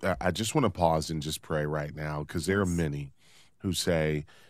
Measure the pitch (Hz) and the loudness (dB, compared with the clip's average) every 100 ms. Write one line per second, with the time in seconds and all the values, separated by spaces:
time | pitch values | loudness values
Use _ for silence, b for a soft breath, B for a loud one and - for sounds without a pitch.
0 | 120 90 92 85 110 156 120 - 85 80 | 0 0 0 0 0 2 2 4 4 4
1 | 76 80 76 80 - 78 76 76 73 76 | 0 -4 -4 -8 -4 -2 0 -2 -4 -6
2 | 76 76 73 90 80 98 95 85 80 71 | -6 -6 -4 -4 0 2 2 2 0 -2
3 | 69 - b b b _ 101 85 - 85 | -8 -14 b b b _ -2 0 2 2
4 | 78 78 73 b b | 2 0 -4 b b